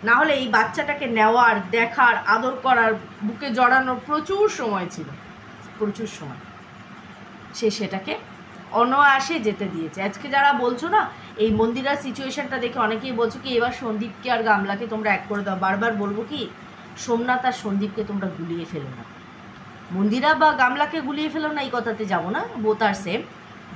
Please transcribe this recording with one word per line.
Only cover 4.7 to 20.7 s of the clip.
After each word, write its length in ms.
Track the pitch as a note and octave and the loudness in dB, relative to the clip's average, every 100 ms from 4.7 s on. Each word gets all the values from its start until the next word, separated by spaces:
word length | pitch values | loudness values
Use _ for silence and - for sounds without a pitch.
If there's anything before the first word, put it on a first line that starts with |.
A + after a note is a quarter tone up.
| G3 F3+ | -2 -4
ছিল, 140 | - D3+ - - - - - - - | -8 -12 -14 -16 -20 -20 -20 -18 -6
প্রচুর 280 | G#3+ G3+ G#3+ | -4 -4 -8
সময়। 300 | - D3 B2 - - - - - - - - - - - | -8 -12 -14 -16 -20 -20 -20 -20 -20 -20 -20 -20 -20 -16
সে 160 | - A3 | -2 0
সেটাকে 480 | G#3 G3+ F#3+ G3 G#4+ - - - - - | 0 -4 -6 -6 -8 -10 -20 -18 -18 -6
অনায়াসে 680 | G#3 B3 C#4 C#4+ C4+ C4 E4 | 0 2 6 6 6 2 0
যেতে 280 | G#3+ G3+ G3 | 0 -2 -4
দিয়েছে। 340 | E3+ D#3+ F#3+ | -4 -8 -4
আজকে 260 | G3 G3 C#4+ | -6 -6 -2
যারা 240 | - C#4+ | 4 4
বলছো 360 | B3+ B3 B3 E4 | 4 0 -2 2
না, 220 | G#4 F4 - - - | 2 2 -6 -16 0
এই 140 | A3 | 2
মন্দিরার 460 | G#3 A3+ A#3+ C4+ C#4+ | 4 2 2 -2 -2
সিচুয়েশনটা 640 | C#4 A3 C4+ C4 C4 B3+ | -2 -6 -6 -4 -4 -4
দেখে 200 | A#3+ A#3+ | -4 0
অনেকেই 340 | G#3+ A3 C4 | 0 0 -4
বলছো 260 | A#3 A3+ - | 0 0 -2
কি, 60 | C4+ A#3+ | -2 0
"এবার 160 | A#3+ | 0
সন্দীপকে 580 | B3 A#3+ G#3+ A3+ - B3+ | -2 -4 -4 -4 -8 -2
আর 120 | A#3 | 0
গামলাকে 440 | A3 G3+ G3 G3 A#3 | 4 2 2 -2 -4
তোমরা 280 | A3 G#3+ | -2 2
এক 100 | F#3+ - | 0 0
করে 140 | G#3 | -4
দাও।" 160 | G3 F#3 | -2 -2
বারবার 340 | F#3+ G3 A3+ | 0 0 0
বলবো 320 | G#3+ G3+ G3+ A3+ | 0 -2 -4 -6
কি, 200 | D4 G3 - - - - - | -6 -8 -10 -20 -18 -18 -14
সোমনাথ 480 | - A#3 B3 B3 | -2 0 2 0
আর 80 | B3+ | 0
সন্দীপকে 520 | B3 G#3+ G3 G#3 A3 | -2 -2 -2 -2 -4
তোমরা 220 | G#3 G3+ F#3 | -4 -4 -4
গুলিয়ে 380 | D#3 E3+ E3+ | -6 -6 -6
ফেলো 200 | D#3+ E3 | -6 -8
না। 200 | C3+ C3 A2+ - - - - - - - - | -8 -12 -16 -18 -20 -20 -20 -18 -18 -18 -10
মন্দিরা 420 | F3+ G#3 A#3+ C#4+ | 0 0 2 2
বা 180 | D#4 D#4 | 6 4
গামলাকে 480 | B3+ B3+ | 6 2